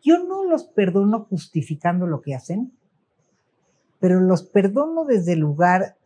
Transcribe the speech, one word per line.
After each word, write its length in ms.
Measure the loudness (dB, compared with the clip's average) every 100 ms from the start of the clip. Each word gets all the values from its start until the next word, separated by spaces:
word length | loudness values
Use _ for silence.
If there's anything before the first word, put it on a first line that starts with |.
Yo 200 | 4 2
no 200 | 2 -6
los 200 | -2 -2
perdono 600 | -2 -2 0 2 0 -2
justificando 800 | -4 -10 -6 -8 -6 -4 -2 -2 -4
lo 140 | -6
que 140 | -8
hacen, 380 | -10 -8 -8 -8 _ _ _ _ _ _ _ _ _ _ _ _ _
pero 220 | 2 4
los 220 | 4 2
perdono 640 | 2 0 2 0 -2 -4 0
desde 260 | 0 0
el 80 | 0
lugar 560 | -2 2 2 2 -2 _